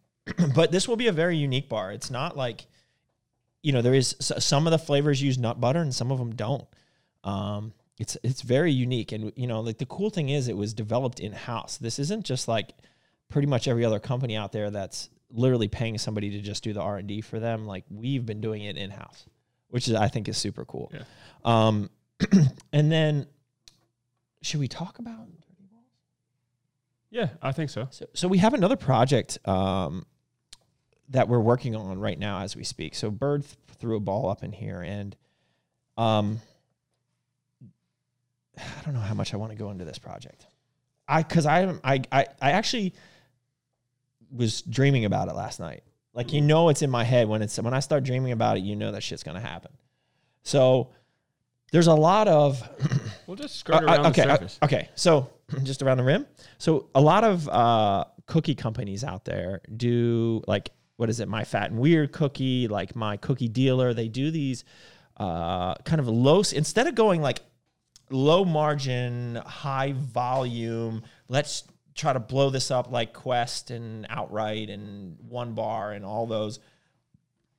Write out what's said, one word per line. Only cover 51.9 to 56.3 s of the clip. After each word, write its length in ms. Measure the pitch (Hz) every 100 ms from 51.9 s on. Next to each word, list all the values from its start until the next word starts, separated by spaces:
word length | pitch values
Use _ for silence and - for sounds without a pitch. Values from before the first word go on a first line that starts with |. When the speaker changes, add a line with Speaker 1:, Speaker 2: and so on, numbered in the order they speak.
Speaker 1:
lot 340 | 156 156 202 214
of 340 | 156 143 131 120 - 131 131 - -
<clears throat> 80 | -
Speaker 2:
We'll 100 | 202
just 180 | 294 -
skirt 180 | - 156
Speaker 1:
Uh, 100 | 156
Speaker 2:
around 200 | 156 156
Speaker 1:
uh, 40 |
okay, 140 | 139
Speaker 2:
the 60 | -
Speaker 1:
uh, 40 | 139
Speaker 2:
surface. 220 | 87 -
Speaker 1:
okay, 260 | 147 123 - -
so 340 | 180 151 131 - -
<clears throat> 160 | 131
just 180 | 135 135
around 160 | 135 127
the 60 |
rim. 220 | 127 185 285